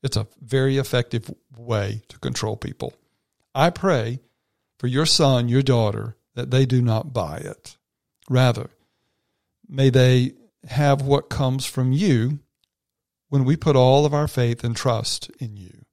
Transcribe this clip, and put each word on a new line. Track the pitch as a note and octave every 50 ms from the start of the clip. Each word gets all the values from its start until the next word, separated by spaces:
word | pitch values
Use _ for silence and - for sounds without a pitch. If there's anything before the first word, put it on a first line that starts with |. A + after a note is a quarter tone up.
| -
It's | B2 - -
a | G#2 - _ _
very | - A2+ C3 C3+ C3 C3+ C3+ C3+
effective | C3+ - - B2 A#2+ - - A#2 G#2+ - - _ _ _ -
way | A#2 A#2+ A#2+ A#2 G#2 G2+ G2+ G2+ A2 - _
to | - -
control | - C3+ B2 - - A2 G#2+ -
people. | - - - _ - - - _ _ _ _ _ _ _ _ _ _ _ _
I | C3 C#3+ E3+
pray | F3 - - F#3+ E3+ B2+ G#2+ A2+ A#2+ C3 _ _ _ _ _ _ _ _ _ _ _ _
for | - B2
your | B2+ C#3+ D#3+
son, | D#3 - - D#3+ C3+ C3+ B2 A#2+ A#2+
your | A#2+ C3+
daughter, | C3+ C3 B2+ A#2 A2+ G#2 G2 G#2+ G#2 A#2 A2 _ _ _ _
that | A#2+ B2 C3+
they | B2+ C3 C3+
do | B2+ B2+ B2
not | A#2+ A#2+ A2 A2 - D#3 B2+
buy | A#2 F#2 D2+ D2+ D#2+
it. | - - - _ _ - - _ _ _ _ _ _ _ _ _ _ _
Rather, | B2+ B2+ C3 B2+ A#2 A2+ A2 - _ _ _ _ _ _ _ _ _ _ _ _ _ _ _ _ _ _ _
may | - - C3+ C3+ C3+
they | B2 C3 B2+ B2+ B2+ B2+ B2 C3+ - _ _ _ _ _ _
have | - - C3 D3 C#3+ C#3 C#3+
what | C#3 C#3 C#3 C#3 - -
comes | - - C#3+ B2+ C3 C3+ C3
from | - - - B2+ B2+ C3
you | C#3+ G3 G3+ C#3 A#2 A2 B2+ D3 C#3+ _ _ _ _ _ _ _ _ _ _ _ _ _ _ _ _ _ _
when | C#3+ C#3 C3
we | B2+ D#3
put | D#3+ - E3 C#3+ C3
all | B2+ B2+ C3 C#3 D3
of | D3 C#3+
our | D3 D3 -
faith | - - B2 A#2 A#2 A#2 -
and | A#2+ A#2
trust | - - C3 A#2 G#2+ - - - - - - - _
in | C3+ A2+ G#2
you. | G2+ F#2 F2 - - - _